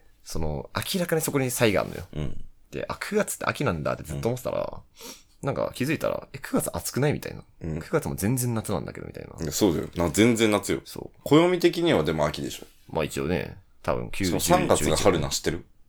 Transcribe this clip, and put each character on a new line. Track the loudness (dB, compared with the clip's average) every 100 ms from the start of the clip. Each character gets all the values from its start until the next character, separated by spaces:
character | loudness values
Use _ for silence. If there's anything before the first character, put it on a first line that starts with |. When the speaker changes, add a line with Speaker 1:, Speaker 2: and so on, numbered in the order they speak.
| -20 _
Speaker 1:
そ | -6 -2
の、 | -2 -2 -6 -6
明 | -4 -2
ら | 0
か | 0
に |
そ | 0
こ | 0
に | 0
差 | 2 4
異 |
が | 4
あ | 0
る |
の | -6
よ。 | -8
Speaker 2:
う | -4
ん。 | -2 -2 -6 -12 -12
Speaker 1:
で、 | -8 -8
あ、 | -8
九 | -2 0
月 | 0 -2
っ |
て | -4
秋 | -2 -2
な |
ん | 0
だ | -2
っ | -4
て |
ず | -6 -4
っ |
と | -2
思 | -2
っ |
て |
た | -4
ら、 | -4 -4 -8 -14 -18 -18 -18 -20 _
Speaker 2:
う | -4
ん。 |
Speaker 1:
な |
ん | -2
か | -4
気 | -4 -2
づ |
い | 0
た | -2
ら、 | -4 -8
え、 | -14
九 | -2 -2
月 | 0 -6
暑 | -4
く | 0
な | 0
い？ |
み | 0
た | -6
い | -12
な。 | -16 -10
Speaker 2:
う | -6 -6
ん。 |
Speaker 1:
九 | -2
月 | -2 -2
も | -2
全 | 0 0
然 | 0
夏 | -2 -2
な | -4
ん | -6
だ |
け | -10
ど、 | -12
み |
た | -12
い | -14
な。 | -8
Speaker 2:
い | -6
や、 |
そ | 2 4
う | 4
だ |
よ。 | -2 -2
な、 | 0
全 | 6 4 6
然 | 4
夏 | 4 0
よ。 | -4 -4
Speaker 1:
そ | -14 -14 -12
う。 |
Speaker 2:
暦 | 6 6 6 4
的 | 4 4
に | 4
は | 4
で | 4
も | 2 0
秋 | 0
で | -8
し | -8
ょ。 | -16 _ -6
Speaker 1:
ま | -2
あ | -2
一 | -2
応 | 0
ね、 | -2 -2 -10 -20 -8
多 | -2 -2
分 | -2
九、 | -2 0
Speaker 2:
そ |
の | 2
三 | 4 4 4
月 | 2 4
が | 4
春 | 4 4
な | 0
ん、 |
Speaker 1:
十、 | -2
Speaker 2:
知 |
っ |
て | -2
る？ | -4 -10 -20